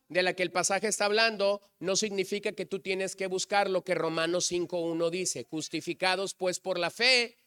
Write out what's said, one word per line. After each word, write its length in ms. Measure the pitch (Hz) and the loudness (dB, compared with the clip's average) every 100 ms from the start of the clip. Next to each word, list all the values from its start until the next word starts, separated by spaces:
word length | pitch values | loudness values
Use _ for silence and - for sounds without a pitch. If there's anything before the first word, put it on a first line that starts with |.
| _ | _
de 140 | 170 | 2
la 120 | 180 | 2
que 80 | 175 | 0
el 80 | 175 | 0
pasaje 380 | 180 170 196 208 | 0 2 0 0
está 160 | 196 | 0
hablando 560 | 208 214 226 214 196 202 - _ | 2 4 2 4 0 0 -6 _
no 180 | 170 190 | -2 0
significa 560 | 214 196 190 202 208 | 0 -2 -2 -2 -4
que 140 | - 180 | -6 -6
tú 140 | 196 | -6
tienes 340 | 190 190 190 | -4 -2 -2
que 120 | - 190 | -4 -4
buscar 420 | 185 - 202 196 | -2 0 2 2
lo 160 | 185 | 0
que 100 | 175 | 0
Romanos 520 | 165 160 165 165 175 - | 0 0 0 0 0 0
cinco 340 | 175 170 175 | -2 -2 -2
uno 300 | 165 165 170 | -2 0 0
dice, 340 | 180 175 135 | -2 -4 -6
"Justificados 920 | 117 156 - 160 175 165 185 185 196 | -6 -6 -4 -6 -6 -2 0 0 -2
pues 260 | - 185 175 | -2 -2 -2
por 180 | 185 175 | -4 -2
la 120 | 170 | -2
fe, 460 | - 247 247 233 - | 2 4 4 2 -8